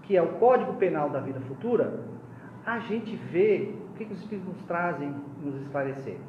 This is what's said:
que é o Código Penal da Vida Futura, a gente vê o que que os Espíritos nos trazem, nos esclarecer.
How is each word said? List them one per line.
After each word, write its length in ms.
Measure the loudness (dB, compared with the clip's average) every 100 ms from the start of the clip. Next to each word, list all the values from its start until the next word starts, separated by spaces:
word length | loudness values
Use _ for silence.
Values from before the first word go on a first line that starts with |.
que 120 | 6 6
é 60 |
o 60 | 6 6
Código 340 | 8 8 4
Penal 380 | 2 2 4 0
da 100 | 0
Vida 180 | -4 -6
Futura, 600 | -8 -6 2 2 2 0 -8 -12 -14 -16 -16 -12
a 160 | -6 -4
gente 340 | -2 -4 -4
vê 600 | -8 -2 4 6 4 0 -6 -10
o 80 | -10
que 80 | -10
que 80 |
os 60 | -8
Espíritos 280 | -8 -8 -8
nos 140 | -10
trazem, 520 | -4 -2 0 -2 -4 -6 -10 -8
nos 100 | -6 -6
esclarecer. 560 | -6 -2 -2 -4 -8 -10